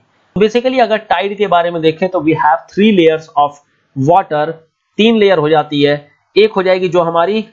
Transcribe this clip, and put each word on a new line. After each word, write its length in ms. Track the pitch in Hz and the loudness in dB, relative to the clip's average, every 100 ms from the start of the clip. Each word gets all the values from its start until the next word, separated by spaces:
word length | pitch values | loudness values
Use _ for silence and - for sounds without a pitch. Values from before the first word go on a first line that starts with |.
| _ _ _ 180 | _ _ _ -2
Basically 460 | 208 240 247 262 | -2 0 -2 0
अगर 160 | 220 214 | 0 -2
tide 400 | 214 175 196 202 | -4 -4 -4 -4
के 100 | 202 | 0
बारे 240 | 175 170 | 0 0
में 100 | 175 | -2
देखें 260 | 160 156 185 | -2 -2 -4
तो 120 | 185 | -2
we 140 | 151 156 | -2 0
have 280 | 160 160 - | 0 -2 -4
three 220 | - 214 | 0 2
layers 340 | 196 160 160 160 - | 4 2 0 -6 -4
of 200 | 143 143 _ _ _ 139 | -4 -4 _ _ _ -6
water, 520 | 135 180 190 151 151 160 _ _ _ - | 0 2 0 -4 -4 -8 _ _ _ 0
तीन 200 | 220 226 | 2 4
layer 200 | 202 180 | 2 2
हो 120 | 147 | 2
जाती 320 | 156 147 147 | 0 0 -2
है। 240 | 143 147 - _ _ - | 0 -2 -6 _ _ 0
एक 180 | 214 | 2
हो 100 | 202 | 0
जाएगी 260 | 185 185 185 | -2 0 0
जो 120 | 175 | 0
हमारी 440 | 170 165 175 214 214 | 0 0 0 -2 -6